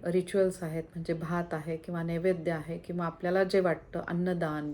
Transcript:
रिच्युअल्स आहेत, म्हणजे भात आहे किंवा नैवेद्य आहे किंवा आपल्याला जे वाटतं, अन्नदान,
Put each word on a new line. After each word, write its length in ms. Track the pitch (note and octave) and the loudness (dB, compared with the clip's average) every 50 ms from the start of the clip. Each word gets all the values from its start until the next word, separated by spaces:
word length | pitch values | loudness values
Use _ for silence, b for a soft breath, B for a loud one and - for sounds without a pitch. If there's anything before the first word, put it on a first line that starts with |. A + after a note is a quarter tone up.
| - | -2
रिच्युअल्स 580 | F3 E3+ F#3 F3+ F3+ - G3 F#3+ F#3 F#3 - | 2 2 2 2 2 4 4 4 4 2 -2
आहेत, 200 | F3 D#3 D#3+ E3 D#3+ - - | -6 -4 -4 -4 -6 -6 -8
म्हणजे 180 | E3+ E3 - | -8 -4 -2
भात 420 | E3 D#3+ E3+ D#3 F3 F3 F3 F3 E3 | -2 -2 -2 -2 0 -2 0 -2 -4
आहे 220 | D#3 D3+ E3 D#3+ | -4 -4 -4 -6
किंवा 260 | D#3+ D#3+ - F3 E3+ | -6 -4 -6 -4 -4
नैवेद्य 500 | E3 E3+ E3+ E3 E3+ F#3+ F#3 E3+ D#3 F3 | -2 -2 -2 2 2 2 2 2 0 -2
आहे 260 | E3 D#3 D3 D#3+ E3 E3+ | -2 -2 -4 -6 -8 -8
किंवा 280 | - - F3 F3 E3+ | -6 -6 -4 -2 -2
आपल्याला 380 | E3 - - - F3 F3+ F#3+ F#3+ | -2 -4 -2 -2 2 4 4 4
जे 160 | F#3 G3+ G3 | 4 4 4
वाटतं, 400 | F#3 F3 D#3 - - - - E3+ | 4 4 2 0 -4 -8 -8 -6
अन्नदान, 720 | - - F3 F3 F3+ F#3 F3+ E3+ E3 D#3 D3+ D3+ D3 D3 | -4 -2 0 0 2 2 2 0 0 -2 -2 -2 -4 -4